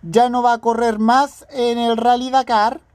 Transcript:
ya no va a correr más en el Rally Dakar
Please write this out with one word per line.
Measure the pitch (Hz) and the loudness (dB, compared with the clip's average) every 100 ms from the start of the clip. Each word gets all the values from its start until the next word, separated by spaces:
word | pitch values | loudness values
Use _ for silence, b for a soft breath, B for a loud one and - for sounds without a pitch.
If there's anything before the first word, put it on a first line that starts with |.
ya | 170 185 247 | -2 0 0
no | 247 | 0
va | 240 | 0
a | 233 | 0
correr | 233 226 233 214 | -2 -2 -2 0
más | 220 254 285 - - | 2 2 0 -6 -16
en | 277 240 233 | -4 -2 -2
el | 233 226 | -2 0
Rally | 233 247 254 | 2 0 0
Dakar | 262 254 226 214 285 _ | -2 0 0 0 -2 _